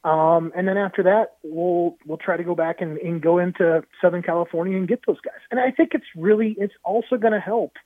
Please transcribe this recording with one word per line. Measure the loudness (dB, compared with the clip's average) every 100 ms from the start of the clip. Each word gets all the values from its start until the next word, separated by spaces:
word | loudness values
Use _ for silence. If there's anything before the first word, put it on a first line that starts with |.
Um, | 2 2 4 4 0
and | -4 -2
then | 0
after | -2 2
that, | 4 4 0 _
we'll, | -10 -4 0 0 0 -4 -12
we'll | -8
try | -4 -4
to |
go | -2
back | -2 -2 -4
and, | -8 -6
and | -6 -2
go | 2 2
into | 0 0 2 2 -2 0
Southern | 2 2
California | -2 -2 -2 -4 -2 -2
and | -2
get | -2 0
those | -2
guys. | -6 -14 -6
And | -2
I | 0
think | 2 0
it's | 0 -6
really, | -4 2 2 2 -2
it's | -6 _
also | -4 -2 -2 0
gonna | 2 0
help | -2 -2 -4 -8